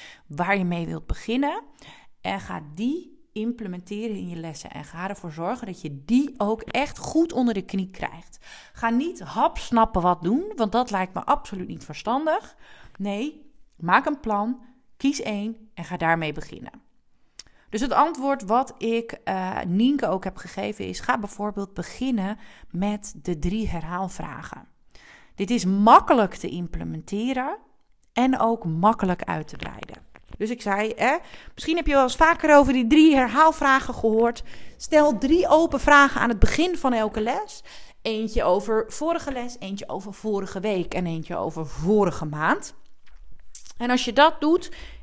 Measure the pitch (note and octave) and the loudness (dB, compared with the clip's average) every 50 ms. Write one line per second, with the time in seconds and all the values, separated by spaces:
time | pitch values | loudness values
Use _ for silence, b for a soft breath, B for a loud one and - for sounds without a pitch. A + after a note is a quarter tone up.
0 | B B B B B B D3 C#3+ F3 F3+ G3 G3 F#3 F3 F3 E3+ E3+ D#3 D#3+ D#3+ | B B B B B B -6 -4 -2 0 0 0 0 -2 -2 -4 -4 -6 -8 -10
1 | - - - - - - A3+ C4 C#4 C#4+ E4 G#4+ - - B B B B B B | -4 -6 -6 -6 -4 -4 -2 0 0 -2 -2 -6 -10 -14 B B B B B B
2 | B B B _ - F#3 G3 G3 F#3+ - F#3 F3 D#3 D3 D3 E3+ A3 B3+ D4 F4+ | B B B _ -8 -6 -6 -6 -8 -8 -10 -10 -12 -12 -10 -6 -4 -4 -4 -4
3 | - - - - - _ - G#3+ G#3+ A#3 A#3+ A#3+ A3 F#3+ F3+ F3+ F3+ - G3+ G#3 | -8 -12 -20 -20 -20 _ -8 -6 -4 -4 -6 -6 -8 -10 -10 -10 -10 -10 -8 -6
4 | A3 A#3 G#3 F#3+ F#3 F3 F3 E3 D#3+ E3 D#3 - - - - D#3 F#3+ - - E3 | -6 -6 -6 -6 -8 -10 -10 -10 -10 -10 -12 -12 -14 -14 -14 -14 -16 -14 -12 -10
5 | F3+ G3 G3+ - - F3 D3+ D#3+ E3 F#3 A#3+ B3 B3 G3 F3+ - - D#3 C#3+ C3+ | -8 -8 -8 -10 -12 -14 -10 -6 -6 -6 -6 -6 -8 -12 -12 -10 -10 -12 -12 -10
6 | - - A3+ B3+ D4 - - - G3+ G3+ A3 A3 - - - B3 C#4 - - - | -4 2 2 2 2 2 -2 -4 -2 -2 -2 -4 -4 -6 -2 -2 -2 -4 -6 -12
7 | - - - D#4 E4+ E4 - - B3+ A#3+ A3 F#3+ F#3 - - G3 F#3+ F#3+ - - | -10 -2 2 2 2 2 2 0 0 0 0 -2 -4 -4 -4 -4 -4 -4 -6 -10
8 | - - - E3 - - - - B B B B B B B - - A3+ A#3 A#3+ | -10 -10 -10 -12 -20 -20 -20 -20 B B B B B B B -2 -2 2 2 2
9 | D4 E4+ F4+ - F#3+ C#3 - G#3 C4 E4+ E4 - - - A#3+ A3+ A3 A3 - F#3 | 0 0 -4 -8 -12 -8 -2 0 0 0 0 -2 -6 0 4 4 4 4 2 2
10 | E3+ F3+ F3+ E3 D#3 F3 A3 C#4+ F#4+ G#4+ G#4+ D#4+ A3+ G#3+ F3 A#3 B3 A#3+ G#3 F#3+ | 2 2 2 2 0 0 0 0 -2 -4 -4 -2 -2 0 0 0 0 0 -2 -4
11 | F#3 F#3 F#3+ - - - C#4+ D4 - - - F#3+ F3+ - - D#3+ - - D3+ - | -4 -4 -6 -6 -2 0 0 0 0 -6 -10 -10 -10 -10 -10 -12 -12 -14 -14 -10
12 | - - A#3+ C#4 D#4 D#4+ D#4+ G#4 - - - B B B B B B B B B | -4 -2 -2 -2 0 0 -2 -2 -2 -6 -20 B B B B B B B B B
13 | G3 G3+ G3+ G#3 A#3+ D4+ D4+ - - - _ - - _ _ - E3 E3 F3+ A#3 | -6 -6 -4 -4 -6 -8 -8 -12 -20 -20 _ -20 -20 _ _ -8 -2 2 4 4
14 | C#4 D4+ D4 C#4+ - A3 G#3 G3+ G#3 A3+ B3+ B3 B B B B B B B - | 4 2 -4 -4 -2 -2 -2 -2 0 -2 -4 -6 B B B B B B B -2
15 | - C4+ D4 - - - G#3+ G3+ G3+ A3 A3+ - - - - - E3+ - F3+ E3+ | -2 -2 0 0 -4 -4 -4 -4 -4 -6 -8 -10 -14 -20 -14 -14 -12 -10 -6 -2
16 | E3+ E3 E3 E3 D#3+ D3+ D3+ E3+ D3 - - - - - - - _ _ _ _ | 2 2 2 2 0 -4 -4 -6 -10 -12 -12 -16 -16 -16 -18 -20 _ _ _ _
17 | _ _ _ _ _ B B B B B B B B B B G#3+ C4 C4 - - | _ _ _ _ _ B B B B B B B B B B -4 -2 0 4 4
18 | D4 E4 E4 C4 B3+ C#4 C#4 - G3 F#3 G#3+ B3 C4+ C4 - - - A3+ A3+ A#3 | 4 2 2 -2 -2 -2 -2 -2 -2 0 0 0 0 0 -6 -6 -4 -2 -2 -2
19 | A#3 A#3 - - - - F#3+ F#3+ F#3 F#3 - - - F3 F3 G3 A3+ C4 D4 C#4 | -2 -4 -10 -10 -6 -6 -4 -4 -4 -4 -4 -6 -4 -2 0 2 4 4 2 2
20 | A#3 F#3 F3+ F#3+ - F#3+ - - - F#3 - - G3+ G#3 G#3+ - G3 F#3 F#3 - | 0 0 -2 -2 -4 -6 -10 -10 -14 -14 -10 -8 -6 -6 -6 -8 -8 -10 -10 -8
21 | - - A#3+ A3+ G#3 G3+ - - G#3 G#3 G3+ G#3 G3 F#3+ - - G3+ - - - | -4 -4 -2 -2 -4 -8 -8 -6 -6 -6 -4 -6 -8 -8 -8 -10 -10 -10 -8 -6
22 | B3 C4+ B3+ G#3 F#3 F#3+ G#3+ G#3+ B B B B B B - E3+ F#3+ G#3 G#3 G#3 | -4 -2 -2 -2 -2 -4 -6 -8 B B B B B B -6 -4 -4 -2 -4 -4
23 | G3+ - - D3+ - F3+ F3 D#3 C#3+ F3 G3 A3 A3 E3+ E3 E3 D#3 D#3+ F3 F3+ | -8 -12 -16 -12 -6 -6 -6 -2 -2 -2 -2 -2 -4 -4 -4 -4 -6 -6 -6 -6
24 | F#3+ F3+ - - D#3+ D#3+ C3+ - - - - - - _ _ _ _ - B B | -6 -6 -8 -10 -10 -10 -10 -12 -14 -14 -16 -18 -20 _ _ _ _ -20 B B
25 | B B B B B B B B G3 F#3+ A#3+ A#3 E3+ F3+ F#3+ G3 G#3 A3 C4 F#4+ | B B B B B B B B -2 0 0 0 2 2 2 4 6 8 8 8
26 | - - D#4+ B3 G#3 F#3 - - - - - F3 F3 E3+ - E3+ E3 E3 D#3+ D#3+ | 8 6 4 4 4 2 0 -6 -10 -8 -8 -8 -8 -6 -6 -6 -6 -6 -8 -10
27 | D#3+ - G3+ G3+ A3+ B3+ C4+ B3+ B3+ C#4+ F#4+ A#4 _ _ _ _ _ _ _ _ | -10 -8 -6 -4 -2 -2 -2 -4 -4 -6 -8 -10 _ _ _ _ _ _ _ _
28 | _ _ - - B3 C4 C4 - - A3+ A3+ A3+ - E3+ D#3+ D#3+ F3+ G#3+ A3+ - | _ _ -2 0 2 2 2 2 2 2 0 0 -2 -4 -2 2 4 2 4 4
29 | G3+ F#3 F3+ - - - E3+ D#3 D#3 - - - - D#3+ - - - - - - | 2 0 0 -2 -2 -6 -6 -6 -6 -8 -12 -12 -12 -12 -12 -12 -14 -16 -16 -20
30 | - - - - - - - - G#3 A3 A#3+ A#3+ - G#3+ G3 G3+ G#3+ A3 - - | -20 -20 -20 -20 -20 -18 -10 -6 -6 -6 -6 -6 -4 -2 -2 0 -2 -4 -2 0
31 | - B3 C#4+ F4 - B B B B B B - - - E4 E4+ D#4+ - C#4+ C#4 | 2 2 2 0 -2 B B B B B B -10 -4 -4 -2 0 0 2 4 4
32 | C4 B3+ - - D#4+ D#4+ E4+ E4 - D#4 D4 C#4+ C#4+ B3+ C4+ B3+ B3 A3+ C#4 D4+ | 4 4 4 4 4 4 4 4 4 8 8 8 8 8 4 2 4 6 8 10
33 | D#4 D#4+ D4 C4 B3+ A#3 G#3 C#4 D#4+ D#4+ D#4 - D4 C#4 C4+ C4+ - - A#3+ - | 10 10 8 6 4 2 4 6 6 6 6 4 2 4 4 4 2 -2 -6 0
34 | - A3+ G#3+ A3 A3+ A#3 A#3+ - - B B B B B B B - - - D4+ | 0 2 4 4 4 2 2 -2 -8 B B B B B B B -6 2 4 6
35 | D4 D4 B3 G3 - C4+ D#4 F4+ F4 - D4 D#4 E4 - - C4 - - D4 C#4+ | 6 6 4 2 2 4 4 4 6 6 6 6 6 4 0 0 4 6 8 8
36 | C#4+ C4+ - - - A#3+ A#3 F#3+ - - - - D#4+ F#4 F4+ - - C4 B3 A3+ | 8 8 6 2 0 0 6 6 6 6 6 4 0 0 0 0 0 0 0 2
37 | A3 G#3+ G#3 A3 G#3+ A#3 C#4 F#4 G#4+ G#4 - - - B B B B B B B | 0 -2 -2 -2 -4 -2 -2 -4 -6 -10 -12 -18 -18 B B B B B B B
38 | - - A3 G#3+ A3 G#3+ G#3+ A#3 - - F3+ G3+ G3 G#3 A3 A3 A3 A3 - - | -6 -4 -4 -4 -4 0 0 2 2 4 2 2 2 0 0 0 -2 -2 -6 -4
39 | D4 D#4+ E4+ E4+ E4 C#4+ C4+ B3+ A#3+ B3 A#3+ - - F#3+ G3 G3+ - - - F#3 | -2 -2 -2 -2 -4 -6 -8 -8 -8 -10 -10 -10 -10 -10 -8 -8 -10 -8 -10 -10
40 | G3 G#3 G3 - - A3 G#3 G3 G3 F3+ - G3 F3 G#3+ G#3 F#3 E3+ - - F3 | -10 -10 -14 -8 -6 -4 -2 -2 -4 -4 -6 -6 -2 -2 -2 -2 -2 -2 -4 -4
41 | F3+ E3+ E3 D#3+ D3+ - F3 - F#2+ D#3+ - E3 D#3+ C#3+ - - D#3 F3+ G#3+ G#3+ | -4 -4 -4 -6 -6 -6 -6 -6 -4 -6 -6 -6 -8 -8 -6 -4 0 2 4 4
42 | G3+ F3+ - - E3+ D3+ D3 D3+ D#3 E3+ C4 G4+ - - - - - - - - | 4 2 0 -2 -6 -6 -6 -2 0 0 0 0 -4 -12 -14 -16 -18 -18 -18 -18
43 | - - - - - - - - - - - - - - - - A#3 B3 B3 B3+ | -18 -18 -18 -16 -14 -14 -14 -12 -12 -14 -14 -14 -14 -14 -8 -4 0 2 2 2
44 | B3+ B3 G#3+ B3+ D4 D#4+ D#4+ - D4 D4+ E4 F4+ - - B B B B B B | 2 0 4 6 6 6 6 2 0 2 2 2 0 -2 B B B B B B